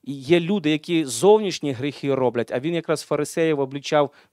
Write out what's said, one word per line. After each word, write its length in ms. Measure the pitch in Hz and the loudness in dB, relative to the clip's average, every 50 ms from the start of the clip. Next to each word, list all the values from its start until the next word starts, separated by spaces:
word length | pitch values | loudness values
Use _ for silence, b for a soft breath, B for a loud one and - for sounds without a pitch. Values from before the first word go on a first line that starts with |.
| b | b
є 360 | - 143 139 135 131 170 175 | -12 -12 -6 0 2 2 2
люди, 300 | 170 160 208 202 151 151 | 2 2 -2 0 0 0
які 340 | 156 151 156 - 175 160 156 | -2 -2 -2 -2 -2 -2 -2
зовнішні 680 | 131 117 113 170 196 214 214 214 185 151 - - 143 131 | -2 -4 2 4 6 6 6 4 0 -6 -4 -4 -4 -4
гріхи 420 | 110 135 147 131 - - 139 135 | -4 -4 -6 -6 -4 -4 -2 0
роблять, 380 | 127 127 120 113 120 113 - - | 0 0 0 0 0 -4 -2 -4
а 80 | 127 | -4
Він 140 | 127 165 175 | -4 -2 -4
якраз 280 | 165 156 - 160 139 - | -4 -2 -2 -2 -4 -2
фарисеїв 580 | - 151 147 147 - - 170 165 160 156 139 | -4 -2 -2 -2 -2 -2 0 0 0 2 0
обличав 520 | 139 131 139 143 135 - 156 151 143 135 b b b b | -2 -4 -6 -8 -6 0 2 2 2 2 b b b b